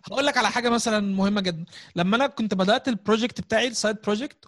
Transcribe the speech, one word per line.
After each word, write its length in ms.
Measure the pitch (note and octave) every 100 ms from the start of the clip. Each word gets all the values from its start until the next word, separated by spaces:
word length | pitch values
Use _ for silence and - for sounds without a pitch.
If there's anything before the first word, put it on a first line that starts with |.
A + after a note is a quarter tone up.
| -
هقول 160 | B3+ C4
لك 100 | B3
على 140 | G#3
حاجة 180 | A#3+ A#3+
مثلًا 320 | A#3 A#3 G#3+
مهمة 400 | G3+ G3 G3 G#3
جدًا. 240 | F#3 D#3+ F3 - - F3
لما 200 | F3+ A3+
أنا 100 | C4+
كنت 280 | - A3
بدأت 340 | F#3+ F#3+ B3+ C4+
البروجكت 520 | G#3+ - A3 A#3 -
بتاعي، 260 | - A3+ B3
السايد 280 | A3 G#3+ G#3+
بروجكت، 400 | G#3 G#3 C#4+ -